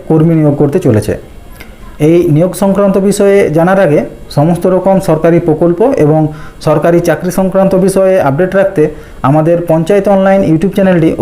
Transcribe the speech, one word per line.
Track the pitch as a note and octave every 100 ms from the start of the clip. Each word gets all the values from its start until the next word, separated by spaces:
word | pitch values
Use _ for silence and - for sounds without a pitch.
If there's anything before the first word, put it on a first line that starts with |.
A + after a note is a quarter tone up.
| -
কর্মী | D#3+ E3 D#3+
নিয়োগ | D3+ C#3+
করতে | D3 C#3 C#3
চলেছে। | G#2+ - - - - - - - - - - D3+
এই | F3 E3+
নিয়োগ | D3 F3+ -
সংক্রান্ত | G3 F#3+ G3+ F#3+ G3
বিষয়ে | G3 G3+ G3+ - D#3
জানার | E3+ G3 F#3
আগে | D3+ - - - -
সমস্ত | D#3 F3 F#3
রকম | F#3 F#3+ F#3+ -
সরকারি | D#3+ E3+ E3+ E3
প্রকল্প | D3+ F3 F3 A#3+ C4+
এবং | D3+ D#3 D3+ - - - -
সরকারি | D3+ E3+ E3+ E3+
চাকরি | D3+ F3+ G3
সংক্রান্ত | F#3+ F#3+ F#3+ F#3 F#3+
বিষয়ে | F#3+ F#3+ - C#3+
আপডেট | C#3 F3+ F#3+
রাখতে | F#3+ D3+ D3+ - - - B2+
আমাদের | D3+ D#3 E3+ E3+
পঞ্চায়েত | E3 E3 G3+ G3
অনলাইন | G3 F#3+ G3 F#3
YouTube | D#3 G3 G3
চ্যানেলটি | F#3+ F3+ D#3 -